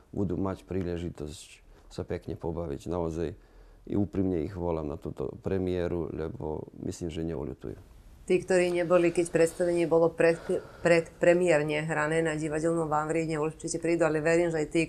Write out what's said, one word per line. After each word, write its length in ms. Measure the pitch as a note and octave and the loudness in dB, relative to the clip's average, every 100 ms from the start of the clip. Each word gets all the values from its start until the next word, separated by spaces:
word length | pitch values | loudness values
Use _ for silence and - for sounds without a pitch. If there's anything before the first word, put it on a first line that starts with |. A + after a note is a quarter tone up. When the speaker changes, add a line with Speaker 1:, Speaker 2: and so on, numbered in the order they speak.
| _ - | _ -4
Speaker 1:
budú 240 | G2 F2 | -2 -2
mať 240 | G2 F#2+ | -2 -4
príležitosť 1000 | - F#2 F2 F2 F2 - D2 - - - - - - | -6 -6 -4 -4 -6 -8 -12 -12 -18 -20 -20 -20 -16
sa 120 | - F#2 | -12 -8
pekne 320 | F2+ - - | -8 -8 -8
pobaviť. 480 | E2 E2+ E2 C#2 - | -6 -4 -6 -6 -4
Naozaj 480 | F2 E2 D#2+ D#2+ - - - - - - | -2 -2 -2 -4 -6 -18 -20 -20 -18 -4
I 80 | |
úprimne 480 | G2 G2+ F#2+ F#2+ F2 | -2 0 0 0 0
ich 160 | E2 F2+ | -4 -4
volám 320 | F2 D#2+ D2+ | -2 -2 -4
na 80 | D#2 | -8
túto 400 | D#2+ - C2 - - | -8 -6 -8 -6 -4
premiéru, 640 | F#2+ F#2 F2+ F2 F2 D#2 | -2 0 -2 -2 -2 -4
lebo 580 | D2+ D#2+ - D#2 D#2 - - - | -6 -8 -6 -6 -6 -10 -10 -10
myslím, 240 | - E2+ | -6 -6
že 80 | D#2+ E2 | -6 -4
neoľutujú. 500 | D2 C2+ - A1+ G1+ - - - - - | -4 -6 -8 -12 -12 -16 -20 -20 -12 -2
Speaker 2:
Tí, 160 | F3+ | -2
ktorí 320 | F3+ F#3 F3+ | 2 2 2
neboli, 400 | F3 E3+ F3+ E3+ | 0 2 4 4
keď 160 | E3+ E3+ | 2 0
predstavenie 560 | E3 E3 - F3 F3 E3 | 2 2 2 0 0 2
bolo 240 | E3 E3 | 4 4
pred-, 320 | E3 E3 E3 - F3+ - - | 4 2 2 0 -4 -6 -2
predpremiérne 1040 | F3 E3 E3 - F3+ F3 F3+ D3+ D3+ D3+ D#3 | 2 4 2 2 4 6 6 4 4 -2 -2
hrané 400 | D3+ D3+ D#3+ E3 | 0 2 2 0
na 80 | |
divadelnom 560 | D#3 D#3 D3+ E3 E3 D3+ | 0 -2 0 0 0 0
Vavríne, 480 | D3+ D3+ D#3+ D#3+ D#3 | 0 0 0 0 0
určite 400 | D#3 D#3 D#3+ D#3+ | -2 -4 -6 -4
prídu, 320 | E3 E3+ D#3+ | 0 2 4
ale 80 | D#3 | 2
verím, 320 | D#3 E3 F3 | 4 4 4
že 160 | D#3+ D3+ | 0 0
aj 80 | |
tí, 80 | E3+ | 2